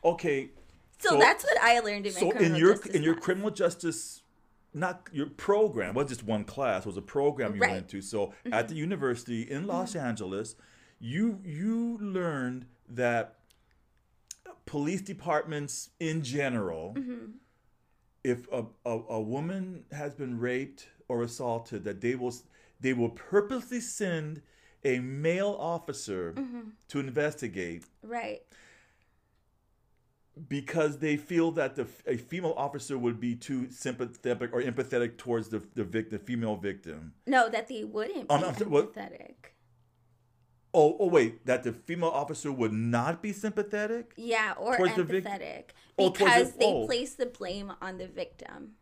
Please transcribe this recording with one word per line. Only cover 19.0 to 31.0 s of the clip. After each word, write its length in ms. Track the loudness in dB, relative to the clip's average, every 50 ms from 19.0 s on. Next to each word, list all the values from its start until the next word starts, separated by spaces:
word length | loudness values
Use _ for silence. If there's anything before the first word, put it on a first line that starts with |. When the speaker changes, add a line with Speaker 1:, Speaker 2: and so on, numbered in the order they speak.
| -4 -4
Speaker 1:
a 120 | -4 -4
woman 640 | -2 -2 -2 -2 -2 -4 -4 -4 -6 -8 -8 -14 -14 _
has 220 | -10 -8 -8 -8 -6
been 240 | -6 -6 -4 -2 -2
raped 500 | 0 0 0 0 -2 -6 -10 -20 -20 -20 _ _ -6 _
or 140 | 0 0
assaulted, 640 | 0 -2 -4 -4 -2 -2 -2 -2 -4 -6 -8 -6 -4
that 160 | -6 -6 -2
they 120 | 0 0 0
will 120 | 0 -2 -4
s-, 140 | -4 -6 -16 _ _ -20 -20 _ _ _
they 120 | 0 0
will 160 | 2 2 2 0
purposely 680 | 0 -6 -10 2 2 2 2 2 -4 -6 -6 -6 -8 -6
send 640 | -6 -6 -6 -4 -2 -2 -2 -2 -4 -6 -10 -12 -16 _ _ _ _ _ _ _ 0
a 140 | 0 2 2
male 580 | 0 -4 -6 0 0 2 2 2 0 0 0 -2
officer 720 | -2 -2 -2 -4 -4 -8 -8 -8 -6 -4 -4 -4 -4 -4 -4
Speaker 2:
Mm-hmm. 240 | -6 -8 -8 -8 -12 -12 -14 -18 _ _ _
Speaker 1:
to 100 | -4 -4
investigate 840 | -4 0 0 0 0 0 -2 -4 -8 -6 -4 -4 -4 -4 -6 -8 -12 _ _ _
Speaker 2:
Right. 400 | -14 -10 -8 -8 -6 -6 -8 -10 -12 _ -20 -20 -20 -20 -20 -20 _ _ _ _ _ _ _ _ _ _ _ _ _ _ _ _ _ _ _ _ _ _ _ _ _ _ _ _ _ _ _ -20 -8 -6
Speaker 1:
because 500 | -6 -4 -4 -2 2 2 2 2 2
they 180 | 0